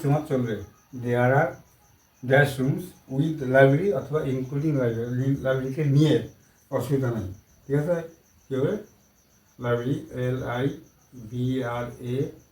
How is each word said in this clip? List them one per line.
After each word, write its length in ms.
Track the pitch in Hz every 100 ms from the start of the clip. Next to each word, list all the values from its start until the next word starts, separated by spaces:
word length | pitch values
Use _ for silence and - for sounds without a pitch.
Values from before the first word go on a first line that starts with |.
তোমার 200 | 139 151 -
চলবে। 240 | 127 117 101 - _ _ 127
There 280 | 120 120 123 139
are 100 | 165 - - _ _ _ _ - 127
dash 220 | 139 143 -
rooms 240 | 135 180 180 - - 135
with 200 | 160 147 127
library 340 | 131 135 147 202 -
অথবা 220 | 127 151 139
including 420 | 127 131 143 156 135
library, 460 | 120 113 123 127 135 135
লাইব্রেরিকে 400 | 131 131 131 147 143 139
নিয়ে 180 | 156 117 - - _ _ - 131
অসুবিধা 320 | 120 135 123 107
নেই, 120 | 92 - _ _
ঠিক 100 | - 147
আছে? 160 | 160 165 - - _ _
কী 80 | - 131
হবে? 160 | 160 214 - _ _ _ _ _ _ -
লাইব্রেরি, 320 | 120 120 127 160 - 127 127
এল 120 | 127 117 120
আই 80 | 139 - - _ _ 123 107
বি 160 | 123 127 131 120 120
আর 100 | 120 - 123
এ 20 | 131 160 - _